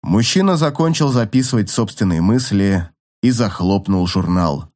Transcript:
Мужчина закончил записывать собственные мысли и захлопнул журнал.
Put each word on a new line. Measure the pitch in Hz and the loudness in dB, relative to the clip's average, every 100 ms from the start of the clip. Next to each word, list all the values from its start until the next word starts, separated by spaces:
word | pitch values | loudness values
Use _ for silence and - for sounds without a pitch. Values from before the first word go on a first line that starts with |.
Мужчина | - 98 120 190 196 170 | 0 0 2 2 2 2
закончил | 151 - 160 160 143 | 0 0 -2 0 0
записывать | 123 113 127 127 120 98 | 0 0 0 0 -2 0
собственные | - 110 - 98 82 | -2 -4 -2 0 2
мысли | 90 123 127 101 98 95 87 _ _ _ | 2 0 0 0 2 0 -2 _ _ _
и | 123 | 0
захлопнул | 117 110 - 90 98 95 95 90 | 0 -2 -2 0 0 0 0 0
журнал. | 95 85 90 85 71 76 | -2 0 0 0 -2 -10